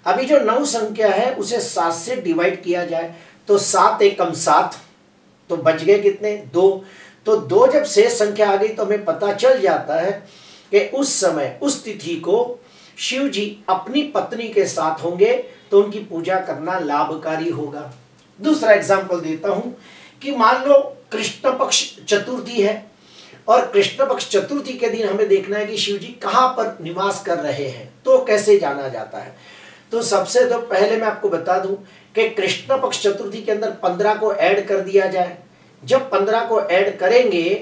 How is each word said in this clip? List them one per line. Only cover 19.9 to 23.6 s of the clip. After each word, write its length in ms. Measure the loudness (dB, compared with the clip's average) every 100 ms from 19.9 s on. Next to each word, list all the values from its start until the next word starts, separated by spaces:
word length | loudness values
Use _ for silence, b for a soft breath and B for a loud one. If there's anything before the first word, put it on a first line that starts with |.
| B B B
कि 80 | -8
मान 320 | 2 2 4
लो 140 | 4 4 4 -12 _
कृष्ण 440 | -6 -6 -2 -2 -2
पक्ष 260 | 0 -2 -2 -12
चतुर्थी 600 | -2 0 0 -8 -4 0
है 280 | 0 -2 -10 B B B B B 2
और 180 | 2